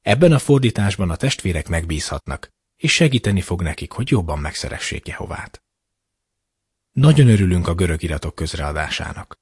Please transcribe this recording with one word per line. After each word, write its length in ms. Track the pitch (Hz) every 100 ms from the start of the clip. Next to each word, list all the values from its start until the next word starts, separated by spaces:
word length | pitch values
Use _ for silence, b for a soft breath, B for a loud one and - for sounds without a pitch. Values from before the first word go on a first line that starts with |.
Ebben 320 | - 110 170
a 60 | 147
fordításban 720 | - 139 127 - 101 92 90
a 60 | 80
testvérek 520 | 135 - 98 80 -
megbízhatnak, 800 | 82 82 78 - - - 69 - _ _ _
és 160 | 151
segíteni 480 | - 160 127 - 101
fog 220 | 90 90
nekik, 300 | 87 71 -
hogy 180 | - 123
jobban 280 | 120 80 76
megszeressék 680 | 73 - - - - 76 -
Jehovát.” 540 | - 95 - - - _ _ _ _ _ _ _ _ _ _ _ _ _
Nagyon 360 | - 147 143 131
örülünk 400 | 107 95 90 85
a 60 |
görög 280 | 85 90 80
iratok 320 | 85 76 82
közreadásának. 1040 | - 80 80 73 76 78 - 80 78 92 -